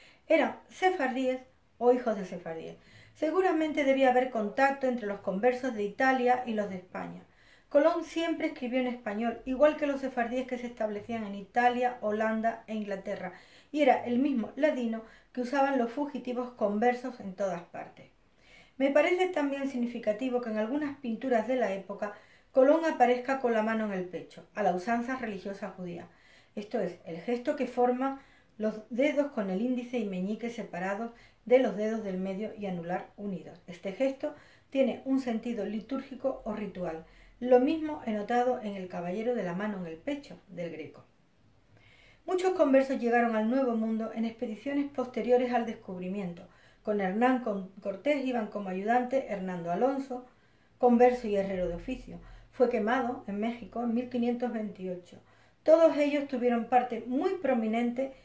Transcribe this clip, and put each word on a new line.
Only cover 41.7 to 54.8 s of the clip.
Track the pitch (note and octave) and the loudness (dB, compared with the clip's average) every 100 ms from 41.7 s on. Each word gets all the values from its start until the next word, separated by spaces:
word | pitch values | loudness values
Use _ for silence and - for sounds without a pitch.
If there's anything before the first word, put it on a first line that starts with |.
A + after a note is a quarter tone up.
| _ - - - _ - | _ -20 -20 -20 _ -2
Muchos | F#4 F#4 | 0 2
conversos | F4 D4 C4+ C4+ C4 | 4 6 6 4 0
llegaron | A#3 A#3+ A#3+ A3 | 2 2 2 2
al | A3 | 2
Nuevo | C4 B3+ A3+ | 2 0 0
Mundo | A3 A3 A3 A3+ | -2 -2 -4 -4
en | |
expediciones | A3+ - A#3 G#3+ C#4 C#4+ C#4+ | -4 -4 -8 -6 -4 -2 -2
posteriores | - B3 A#3 G#3+ B3 B3 | -4 -6 -4 2 4 4
al | A#3+ A3+ | 0 -2
descubrimiento. | A3 - F3+ F3+ G3+ F3+ E3+ - - - _ | -6 -10 -8 -6 -6 -6 -8 -16 -20 -20 _
Con | - G#3 | -2 0
Hernán | F#3 G#3 B3+ B3+ | 0 2 4 2
Con-, | A#3 G3 F3+ - | 0 -6 -8 -10
Cortés | G3+ F#3+ C#4+ D4 B3+ | -8 -4 0 0 0
iban | A#3+ G#3 | -2 -4
como | G3+ G3 | -6 -6
ayudante | F#3 G#3 B3 B3 C4+ C4 | -4 2 2 2 -2 -2
Hernando | G3 F#3 F3 E3+ | -4 -6 -6 -4
Alonso, | F#3 B3+ C4+ - B3 - _ _ _ _ - | 0 2 0 -4 -8 -12 _ _ _ _ 2
converso | B3 A#3 B3 B3 A3 | 6 8 8 6 0
y | G3+ | -2
herrero | F#3+ F#3+ F3 | 0 -2 -4
de | E3+ | -4
oficio. | - B3+ - F3 - - - | -8 -10 -10 -16 -18 -20 -8
Fue | - A#3+ | 0 2
quemado | A3+ G#3 C4 A#3+ C4+ - | 2 0 0 0 -4 -8
en | G3+ | -4
México | A3+ A#3 F#3+ A#3 | -4 -6 -10 -6
en | A#3+ | -2
mil | A3+ B3 | -2 -2
quinientos | B3 A#3+ A#3+ A#3+ | -2 0 0 -2
veintiocho. | G#3+ G#3+ F#3 | -4 -6 -8